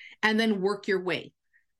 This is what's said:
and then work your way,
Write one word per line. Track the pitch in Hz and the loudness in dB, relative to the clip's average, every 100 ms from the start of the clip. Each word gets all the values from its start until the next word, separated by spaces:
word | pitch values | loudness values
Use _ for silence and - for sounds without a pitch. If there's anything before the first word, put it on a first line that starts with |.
| - - | -20 -2
and | 214 214 | 0 2
then | 226 202 | 2 2
work | 190 202 - | 0 -2 -2
your | 190 | -2
way, | 180 143 - _ _ _ _ | 0 -4 -6 _ _ _ _